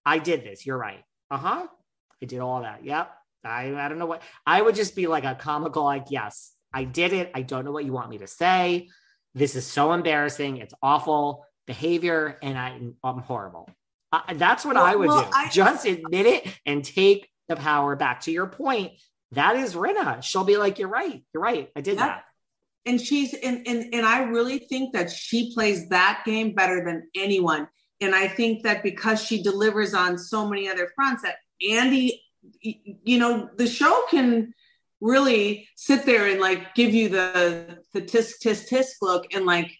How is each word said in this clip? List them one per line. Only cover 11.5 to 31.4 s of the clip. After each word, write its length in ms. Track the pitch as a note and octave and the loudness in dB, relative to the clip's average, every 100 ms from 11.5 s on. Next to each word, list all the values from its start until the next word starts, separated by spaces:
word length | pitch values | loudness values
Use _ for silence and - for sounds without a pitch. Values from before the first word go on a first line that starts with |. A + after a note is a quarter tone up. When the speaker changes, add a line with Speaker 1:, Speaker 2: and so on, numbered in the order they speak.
| _ - | _ -14
Speaker 1:
behavior, 720 | A#2+ D#3+ E3+ F3 E3 D3+ C#3 | -4 -2 0 0 0 -2 -6
and 160 | C#3+ C3 | -8 -6
I, 200 | B2+ B2 A#2+ - | -8 -10 -14 -8
I'm 180 | C3 B2+ | -6 -6
horrible." 500 | A#2+ A#2+ G2 E2+ E2+ _ _ _ - | -8 -8 -10 -16 -20 _ _ _ -4
Uh, 220 | D#3+ - | -4 -2
that's 320 | D#3+ F3 B3 D4 | 2 2 2 2
what 100 | C4 | 4
Speaker 2:
Well, 80 | |
Speaker 1:
I 100 | F3+ | 6
would 140 | G#3 A#3+ | 6 4
Speaker 2:
well, 160 | D4 | 4
Speaker 1:
do. 60 | - | 4
Speaker 2:
I 160 | - - | 0 2
Speaker 1:
Just 360 | F3+ G3 D4 G#3+ | 4 4 4 -2
admit 400 | F3 D#3+ F#3 A3 | -4 -2 2 4
it 220 | E4 F#3 - D3 | 4 0 -10 -4
and 180 | C#3+ | -4
take 460 | C3+ - G3 G3+ - _ - | -2 4 6 6 2 _ -8
the 80 | D#3+ | -4
power 400 | D3 D3 C#3+ C3 | 2 2 2 0
back. 260 | C#3 B2 | -2 -2
To 100 | - | -4
your 160 | E3 F#3 | -4 -4
point, 440 | - C#4 A#3+ F#3 _ _ _ _ | -4 -2 -2 -4 _ _ _ _
that 240 | B2 E3 B3 | 0 2 2
is 180 | B3+ | -2
Rinna. 480 | E3+ C4 G#4 A3+ A#2+ | -4 -2 -2 -2 -4
She'll 220 | - F#3+ | -4 -2
be 140 | F#3+ G#3 | 2 2
like, 200 | G3+ F#3+ | 2 -2
"You're 120 | F#3+ | -4
right. 340 | A#3 F4 F#3 _ | -4 -4 -10 _
You're 100 | D#3 | -4
right. 260 | G#3 A#3 C3+ D3 | -2 -2 -6 -8
I 20 | |
did 180 | F3+ G3 | -4 -2
Speaker 2:
Yep. 100 | B3+ | -2
Speaker 1:
that." 160 | F#3 - _ _ _ _ _ A#3+ | -4 -14 _ _ _ _ _ -2
Speaker 2:
And 140 | B3 | -2
she's, 340 | A#3+ C#4+ C4+ | 0 -2 -2
and, 320 | - B3+ A#3+ A#3+ | -4 -4 -4 -4
and, 280 | A#3 A#3 | -4 -4
and 120 | A#3 A3 | 0 2
I 180 | B3 | 2
really 360 | B3 A#3 B3 C#4 | 0 0 0 -4
think 340 | - C4 C4 G#3 | -6 -6 -2 -2
that 140 | F3 | -4
she 440 | - - A#3 A#3 | -6 -4 -2 -2
plays 340 | A3+ G#3+ F#3 E3+ | 0 0 0 2
that 340 | F3+ F#3+ G#3+ A3+ | 4 4 2 -4
game 300 | A3 A3 F#3 | -2 -2 0
better 280 | F#3 F3+ | 0 0
than 240 | E3+ E3 - F#3+ | -2 -6 -8 -6
anyone. 540 | G3 G3 E3+ D3+ D3 _ _ - | 0 0 2 0 -4 _ _ -4
And 120 | G3 | 0
I 140 | F#3+ G3 | 2 2
think 360 | - A3+ A3 | 0 0 0
that 200 | A3+ G#3 | -2 -2
because 400 | G3 - A3 G#3+ | -2 -2 -2 -2
she 180 | - A3 | -2 -2
delivers 520 | G3+ G3 G#3+ G#3 G3 | 0 2 2 2 0
on 240 | F#3+ F3+ F3 | 0 0 -2
so 280 | F3 A3 G#3 | -4 -4 -2
many 220 | G3+ G3 | -4 -4
other 240 | F#3 F3 - | -4 -4 -2
fronts, 280 | C4+ A#3+ | -2 -2
that 120 | F#3+ - | -6 -8